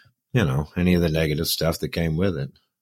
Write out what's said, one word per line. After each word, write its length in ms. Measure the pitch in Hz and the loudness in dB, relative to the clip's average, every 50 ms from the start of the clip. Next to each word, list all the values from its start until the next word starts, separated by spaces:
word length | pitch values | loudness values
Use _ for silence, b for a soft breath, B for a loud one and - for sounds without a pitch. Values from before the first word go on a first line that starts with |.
| b b b _ _ _ - | b b b _ _ _ 0
you 120 | 123 101 | 0 2
know, 220 | 71 65 71 76 - - | 2 0 -2 -4 -4 -2
any 160 | 87 87 90 90 | 0 2 2 4
of 80 | 85 | 4
the 80 | 85 82 | 2 2
negative 380 | 76 80 80 76 76 73 80 | 2 0 0 0 0 -2 -2
stuff 320 | - - - 82 80 - - | -2 -2 -2 0 -2 -2 -2
that 100 | 85 73 | -6 -6
came 260 | - 90 82 80 78 | -2 -2 -2 0 0
with 220 | 80 95 101 85 | 0 0 -2 -2
it. 140 | 71 69 69 - _ _ _ _ _ | -4 -6 -8 -12 _ _ _ _ _